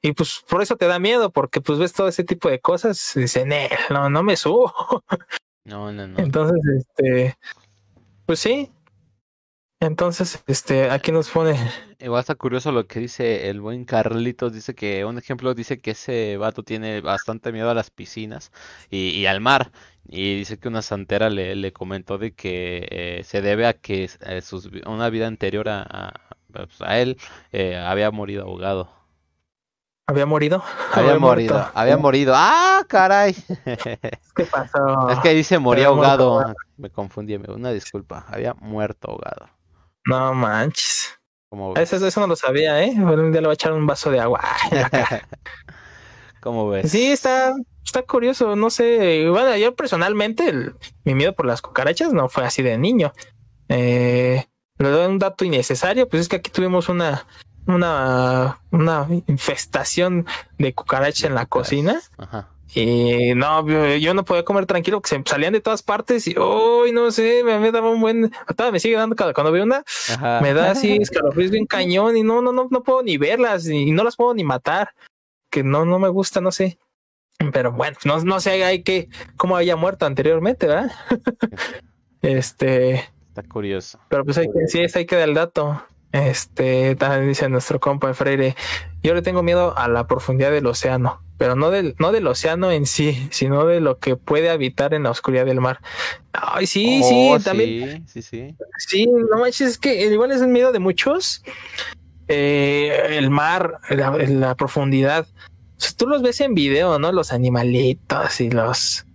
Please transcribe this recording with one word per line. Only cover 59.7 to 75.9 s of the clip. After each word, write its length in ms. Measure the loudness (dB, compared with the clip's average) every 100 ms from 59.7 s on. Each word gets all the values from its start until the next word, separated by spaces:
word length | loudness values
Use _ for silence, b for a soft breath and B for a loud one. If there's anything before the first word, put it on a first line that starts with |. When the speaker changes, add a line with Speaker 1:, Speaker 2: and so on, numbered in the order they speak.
| -4 -2 0 0 0 -2 B B -4
Speaker 1:
de 160 | -2
cucarachas 500 | -2 -4 0 0 0
en 100 | -2
la 100 | -2 -2
Speaker 2:
Cucarachas. 220 | -2 -2
Speaker 1:
cocina. 320 | 0 0 -2 -6 -20
Speaker 2:
Ajá. 300 | -14 -14 -14 _ -8
Speaker 1:
Y 600 | -2 2 2 2 2 2
no, 340 | 2 2 0 2
yo, 280 | 2 2 2
yo 180 | 2
no 100 | 0
podía 220 | 0 0 2
comer 180 | 0
tranquilo, 380 | 0 0 0 -2
que 80 | -2
se 120 | -4 -2
salían 260 | 0 2
de 80 | 0
todas 220 | 0 -4
partes 440 | -2 -2 0 0 0
y, 120 | 0
uy, 520 | 0 4 4 4 4
no 200 | 4 2
sé, 320 | 2 2 2
me, 140 | 2 2
me 120 | 2
daba 200 | 2 0
un 100 | 2
buen, 320 | 2 2 0 B -10 -2
todavía 160 | 0
me 80 | 0
sigue 160 | 2 2
dando 180 | 0
cada, 200 | 0 0
cuando 180 | 2 2
veo 100 | 2
una, 220 | 2 0 -2 B B
Speaker 2:
Ajá. 300 | -2 0 2
Speaker 1:
me 140 | 2
da 160 | 4 2
Speaker 2:
<laughs> 0 |
Speaker 1:
así 260 | 2 2 2
escalofríos 540 | 0 0 0 0 0
bien 160 | 0 -2
cañón 500 | -2 0 2 2 2
y 60 |
no, 180 | 2 2
no, 100 | 0
no, 180 | 0 0
no 120 | -2
puedo 200 | 2 0
ni 160 | 2 0
verlas 480 | 0 2 2 0 0
y, 100 | 0
y 140 | 2
no 120 | 2
las 120 | 0 2
puedo 160 | 0
ni 100 | 2
matar, 520 | -2 -2 -2 -2 -2 _ b _ _ _ _
que 120 | -2
no, 220 | 0 2
no 140 | 2